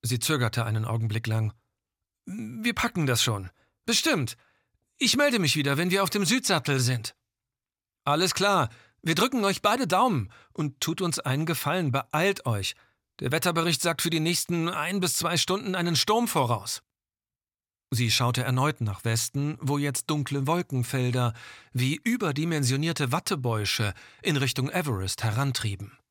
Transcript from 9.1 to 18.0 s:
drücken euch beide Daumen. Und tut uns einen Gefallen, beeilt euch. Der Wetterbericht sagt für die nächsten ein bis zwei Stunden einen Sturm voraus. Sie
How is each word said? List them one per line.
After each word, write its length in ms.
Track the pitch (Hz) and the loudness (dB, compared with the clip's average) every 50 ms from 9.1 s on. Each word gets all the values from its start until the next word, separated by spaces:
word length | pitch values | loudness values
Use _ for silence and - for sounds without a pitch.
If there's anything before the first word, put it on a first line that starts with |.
| 165 | 2
drücken 280 | 151 208 262 269 247 208 | 2 2 2 2 2 2
euch 180 | 196 190 - | 2 0 2
beide 260 | - 208 208 254 269 | 2 2 2 2 2
Daumen. 440 | 175 190 185 233 262 202 139 104 92 - - - _ _ | 2 4 4 4 4 4 0 -2 -4 -8 -20 -20 _ _
Und 260 | - 151 147 127 _ | -4 -4 -4 -4 _
tut 220 | - - 165 - | -4 -4 -2 -2
uns 180 | 190 170 147 - | -2 -2 -2 -2
einen 260 | - 143 131 139 160 | -2 -2 0 0 0
Gefallen, 460 | 160 170 - - 139 156 185 175 147 | 0 -2 -2 0 -2 0 0 0 0
beeilt 540 | 120 139 135 _ - 151 165 196 196 - - | 0 0 -4 _ 0 2 2 2 2 0 -2
euch. 300 | 135 113 101 98 - - _ _ _ _ _ _ _ _ - | -2 -2 0 -2 -4 -6 _ _ _ _ _ _ _ _ -6
Der 120 | - 127 | -4 -2
Wetterbericht 500 | 131 160 - 180 170 165 165 175 160 - | -2 0 0 0 0 2 0 0 0 0
sagt 200 | - 175 170 - | 0 0 0 0
für 80 | - 175 | -2 -2
die 100 | 160 165 | 0 0
nächsten 500 | 156 165 175 - - - 170 170 165 165 | 0 0 0 -2 -2 -2 -2 0 0 -2
ein 300 | 185 175 151 170 190 202 | -2 -2 -4 -2 -2 0
bis 160 | 185 180 - | 0 0 0
zwei 220 | - 156 165 175 | 0 -2 0 0
Stunden 380 | 165 - - 185 202 - 214 180 | 0 0 0 0 -2 -2 -4 -4
einen 200 | 185 170 175 170 | -2 0 0 0
Sturm 320 | 143 - - 214 226 240 | 0 2 2 4 2 2
voraus. 540 | 233 - 165 135 117 120 - - - - - _ _ _ _ _ _ _ _ _ _ _ _ _ _ _ _ _ _ _ _ _ _ | 2 2 2 2 2 0 -2 -2 -6 -8 -10 _ _ _ _ _ _ _ _ _ _ _ _ _ _ _ _ _ _ _ _ _ _
Sie 180 | - 110 | -2 0